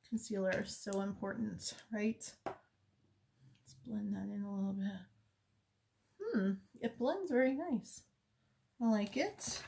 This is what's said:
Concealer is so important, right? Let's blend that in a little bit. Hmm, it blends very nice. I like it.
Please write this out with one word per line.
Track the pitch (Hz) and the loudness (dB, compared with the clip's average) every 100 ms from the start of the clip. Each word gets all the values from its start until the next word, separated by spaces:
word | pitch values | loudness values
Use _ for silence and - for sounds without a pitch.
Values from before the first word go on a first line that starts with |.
| - | -2
Concealer | 226 - 202 190 190 | -4 0 0 2 2
is | 196 | 0
so | - - 196 | -4 0 0
important, | 202 196 196 214 214 180 - - - | 0 -4 -4 -2 -2 -2 -6 -8 -6
right? | 220 214 220 - - - | 0 0 0 -8 -8 -10
Let's | - _ _ _ _ _ _ _ _ - - - - 247 | -10 _ _ _ _ _ _ _ _ -20 -20 -20 -16 -6
blend | 214 202 | -4 -2
that | 196 196 | -2 -4
in | 202 | -4
a | 202 | -4
little | 196 196 | -2 -2
bit. | 196 196 190 180 _ _ _ _ _ _ _ _ _ _ _ | 0 -2 -4 -12 _ _ _ _ _ _ _ _ _ _ _
Hmm, | 415 254 190 190 - - | 0 4 4 0 -6 -4
it | 233 - | -4 2
blends | 247 370 370 | 2 2 2
very | 247 262 | 6 6
nice. | 269 349 233 - - - _ _ _ _ _ _ _ | 4 0 -2 -2 -16 -18 _ _ _ _ _ _ _
I | 233 | 4
like | 214 208 254 | 4 2 0
it. | 392 415 - - | -2 0 -4 -4